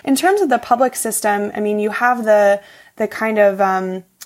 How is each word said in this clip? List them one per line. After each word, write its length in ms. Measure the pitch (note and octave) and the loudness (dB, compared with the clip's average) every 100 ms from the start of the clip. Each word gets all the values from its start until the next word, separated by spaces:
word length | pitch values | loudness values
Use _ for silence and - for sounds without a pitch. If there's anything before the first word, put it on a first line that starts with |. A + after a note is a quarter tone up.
| - | -2
In 100 | C4+ | 0
terms 260 | F4 G#4 | 2 2
of 80 | E4 | 2
the 100 | A#3+ | 0
public 360 | - A#3+ C4 - | 0 0 2 -2
system, 560 | - - G#3+ G3+ G#3 - | -6 -2 -2 -2 -4 -4
I 40 | |
mean, 200 | G#3+ G#3 | -4 -2
you 100 | G#3 | -4
have 340 | G3+ A#3+ A#3+ | 0 0 0
the, 380 | A3 G#3 G3+ G3+ - - _ - | 2 4 4 2 -4 -20 _ -6
the 100 | G#3+ | -6
kind 320 | - A3 G#3+ | -4 -2 2
of, 200 | G3+ G3 | 2 2
um, 440 | G3 F#3+ F#3 F#3 F3+ _ | 0 0 -4 -8 -12 _